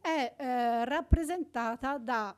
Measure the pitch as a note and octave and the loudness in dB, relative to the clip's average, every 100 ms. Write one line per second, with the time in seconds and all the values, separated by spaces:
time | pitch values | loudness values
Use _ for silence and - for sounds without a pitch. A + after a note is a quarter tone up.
0 | F4 D#4+ B3 A#3+ C4+ B3 A#3 A#3 A#3 D4 | 0 0 0 -2 -2 0 2 2 0 -2
1 | - - D#4 F4+ D#4+ B3 A#3 A#3+ C4 C#4 | 2 2 2 -2 -4 -4 -4 -4 -4 -4
2 | A3+ A#3+ G#3 | -2 -2 -2